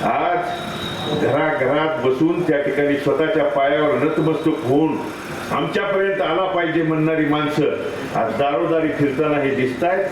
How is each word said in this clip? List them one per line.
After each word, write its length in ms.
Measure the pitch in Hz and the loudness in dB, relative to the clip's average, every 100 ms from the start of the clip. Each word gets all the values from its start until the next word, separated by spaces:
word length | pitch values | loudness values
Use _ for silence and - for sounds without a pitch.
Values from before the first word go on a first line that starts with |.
| - | 0
आज 300 | - 175 - - - - - - - - 151 | 0 0 -2 -2 -6 -8 -8 -8 -6 -4 -2
घराघरात 840 | 135 139 151 151 131 147 156 - 127 | 0 2 0 0 0 2 0 0 0
बसून 360 | 131 160 170 | 2 2 2
त्या 200 | 156 147 | 0 0
ठिकाणी 340 | 139 147 143 143 | 0 0 0 0
स्वतःच्या 480 | 143 - 156 156 | 0 0 2 2
पायावर 500 | 143 143 139 151 151 | 0 2 2 2 2
नतमस्तक 720 | 127 147 - 156 156 160 147 117 | 2 0 2 0 2 0 0 2
होऊन 320 | 143 156 - - - - - - | 2 2 0 -6 -10 -10 -10 -6
आमच्यापर्यंत 720 | 151 160 202 196 190 196 196 | -4 -2 -2 0 0 0 0
आला 220 | 139 170 | 0 0
पाहिजे 380 | 185 180 165 160 | 0 0 0 0
म्हणणारी 440 | 160 156 156 156 147 | 0 2 2 2 2
माणसं 380 | 151 147 151 135 - - - 135 - | 0 0 0 0 0 -4 -6 -4 -2
आज 120 | - 139 | -2 0
दारोदारी 480 | 143 147 165 165 156 | 0 0 2 2 0
फिरताना 500 | 139 143 135 151 147 | 0 0 2 0 2
हे 180 | 135 127 | 0 0
दिसतायत. 500 | 127 - 170 190 196 | -2 0 0 0 -2